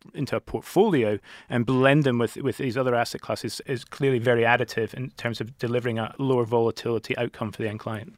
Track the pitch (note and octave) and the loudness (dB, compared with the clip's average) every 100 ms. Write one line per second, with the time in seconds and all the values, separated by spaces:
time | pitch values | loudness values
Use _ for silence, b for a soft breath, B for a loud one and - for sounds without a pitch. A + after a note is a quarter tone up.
0 | - - C#3 A2+ - - - - A3 E3 | -14 -8 -4 -4 -4 -8 0 4 4 4
1 | A2 G#2 - B B B2+ A#2 C3 C3 C#3+ | 2 0 -6 B B -2 2 4 6 6
2 | C#3 A#2+ A#2 - C#3 - C3+ A#2+ B2+ A#2+ | 4 2 0 -2 -4 -4 -4 -2 0 0
3 | A#2 - - A2 A2+ - - B2+ - - | 0 -4 -6 -6 -6 -8 -6 -8 -8 -2
4 | C#3 B2+ A#2+ A#2 A#2 B2 A#2+ - A2 - | 0 2 4 4 4 4 2 -4 -4 -6
5 | B2+ - A#2+ A2+ A2 - A#2+ A#2+ A#2+ A2+ | -10 -6 -6 -4 -8 -6 -2 -2 -2 -4
6 | A2 - C3+ B2+ A2+ A#2+ A2+ - - A2+ | -4 -4 0 2 2 2 2 0 -2 -2
7 | - A#2+ A#2+ - A2 - A2+ G#2+ - A2 | -2 -4 -4 -4 -8 -4 -6 -6 -8 -8
8 | A2 | -8